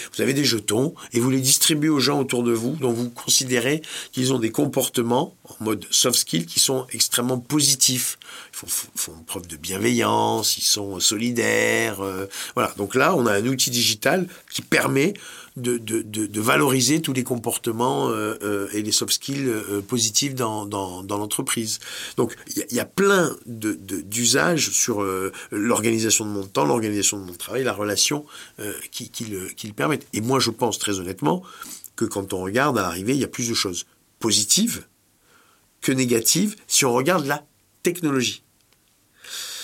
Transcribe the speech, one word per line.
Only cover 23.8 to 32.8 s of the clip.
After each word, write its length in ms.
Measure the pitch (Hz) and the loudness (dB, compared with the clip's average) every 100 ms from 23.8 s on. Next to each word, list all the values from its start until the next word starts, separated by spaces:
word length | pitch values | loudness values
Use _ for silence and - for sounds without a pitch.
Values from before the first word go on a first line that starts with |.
| 98 95 | -6 -8
d'usages 680 | 85 110 120 139 160 165 104 | -6 0 4 4 4 2 2
sur, 320 | - - 107 | 0 0 0
euh, 300 | 98 95 95 - - | 0 0 -4 -6 -8
l'organisation 760 | 107 113 107 110 113 113 104 107 | -2 2 2 2 2 2 2 0
de 40 | |
mon 140 | 101 | -4
temps, 200 | 98 135 | -4 0
l'organisation 540 | 147 127 110 104 95 101 | 2 2 0 0 0 0
de 60 | |
mon 80 | 92 | -8
travail, 320 | 87 - 117 | -12 -6 -2
la 80 | 127 | -2
relation, 520 | 101 104 98 - 147 147 - - - | 0 -2 2 2 0 -6 -18 -20 -12
euh, 120 | 104 80 - | -10 -10 -12
qui, 180 | - 117 | -12 -12
qui 140 | - | -10
le, 220 | 107 98 92 | -8 -8 -8
qui 180 | - 113 | -10 -12
le 60 | |
permettent. 340 | 104 151 143 - | -4 -2 -2 -4
Et 80 | 98 | -4
moi, 180 | 113 135 | 2 2
je 120 | 113 | 2
pense 280 | 107 117 101 | 0 -2 0
très 220 | - 98 | -2 -2
honnêtement 420 | 87 95 143 180 - - - - - - | -4 -2 0 0 -4 -16 -14 -14 -14 -4
que 80 | |
quand 280 | 113 104 95 | -2 -2 -4
on 80 | 92 | -4
regarde 360 | 92 113 147 | -2 2 2
à 40 | 120 | 2